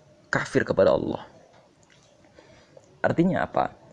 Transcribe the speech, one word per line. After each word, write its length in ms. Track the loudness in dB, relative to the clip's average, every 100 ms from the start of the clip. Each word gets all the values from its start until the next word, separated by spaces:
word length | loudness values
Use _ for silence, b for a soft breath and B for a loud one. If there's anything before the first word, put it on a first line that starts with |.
| _ _ _
kafir 400 | -4 0 0 0
kepada 240 | 2 4
Allah." 320 | 2 -2 -8 -12 -20 -20 -20 _ _ _ _ _ _ _ b b b b b -20 _
Artinya 480 | -2 0 0 -2 -2
apa? 240 | -2 -4 -6 -20